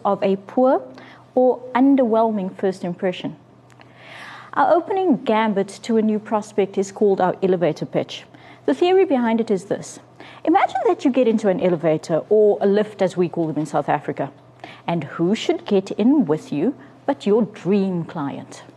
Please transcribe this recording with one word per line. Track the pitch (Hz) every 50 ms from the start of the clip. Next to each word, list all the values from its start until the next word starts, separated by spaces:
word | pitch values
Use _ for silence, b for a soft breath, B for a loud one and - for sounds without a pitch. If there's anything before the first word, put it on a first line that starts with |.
| -
of | 208 202 196
a | 208 196 196
poor | 196 196 - - - 254 254 277 381 - - - B B B B B B B B
or | 262 254 254 240 247 - - -
underwhelming | 240 262 277 277 262 262 226 214 220 226 226 220 208 185 185 180
first | - - 196 185 190 -
impression. | 180 175 - - 190 180 - - 147 156 - - _ _ _ _ - - B B B B B B B B B B B B B B B B
Our | - 277 -
opening | 302 349 339 - 415 381 381 370 269 185 -
gambit | - 220 214 220 220 208 196 196 196 - -
to | - - 226 226
a | 214
new | 214 214 214
prospect | 214 - 233 214 208 - - - 196 196 196 -
is | 196 196
called | - - 220 208 196 185
our | 180 180 - -
elevator | - 190 185 180 175 160 160 - 165 -
pitch. | - 156 135 - - - - - B B B B B B B -
The | 294
theory | - 349 349 370 381 392
behind | - 294 254 240 233 226 226
it | 226 -
is | 220 185 180
this. | - 156 - 160 - - - - - - B B B B B B
Imagine | - 311 392 698 762 - 784 679 466
that | 349 339 -
you | 302
get | 240 - - 220
into | 220 220 214 208
an | 185 -
elevator, | - 185 175 165 160 165 156 156 - - 170 156 - -
or | 208 214 214 208 202 -
a | - 202
lift | 196 208 214 208 - -
as | 190 180 180 175
we | 180 165
call | - - 170 156
them | 147 151
in | 156
South | 147 - 151 147 -
Africa. | 147 143 - - 131 - 143 143 - - - - - - B B B B B -
And | 170 170 147 139 -
who | - 170 175 208
should | - - - 339 - -
get | - 208 190 190 -
in | - - 208 240 285 320 220
with | 151 151 156 - -
you | - 147 151 233 285 B B B B B B
but | - 285 - -
your | 208 196 226 233
dream | - - - - 165 202 208 190 190 185 175 165
client? | - - 175 147 139 - 131 131 - - - - - -